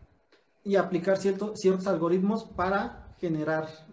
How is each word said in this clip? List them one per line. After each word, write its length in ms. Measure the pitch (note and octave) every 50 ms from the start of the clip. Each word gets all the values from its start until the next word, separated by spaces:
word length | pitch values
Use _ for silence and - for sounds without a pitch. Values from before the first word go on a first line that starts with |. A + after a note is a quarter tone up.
| - _ _ _ _ _ _ _ _ _ _ _ -
y 120 | G3+ G3
aplicar 420 | F#3+ F3+ F3+ F3+ E3 F3 F#3+ F#3+ F#3+
cierto, 380 | F#3+ G3 F#3+ F#3+ G#3 G#3+ -
ciertos 300 | - - F#3+ F#3 F#3 - G3
algoritmos 560 | F3+ D#3+ E3 E3+ F3 F#3+ F#3 G3+ A3+ A3 -
para 680 | - - - F3+ F#3+ G3 G3+ A#3 B3 - - - - - -
generar, 500 | - F3 D#3+ D3+ D3+ D#3 D#3+ D#3 D#3 - - - - -